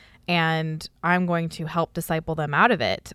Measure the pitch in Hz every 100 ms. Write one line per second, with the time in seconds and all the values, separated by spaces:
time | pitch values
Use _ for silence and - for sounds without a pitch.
0 | - - - 175 160 160 160 156 - _
1 | 165 180 175 170 165 - 156 170 160 170
2 | - 160 160 160 147 147 226 170 104 -
3 | -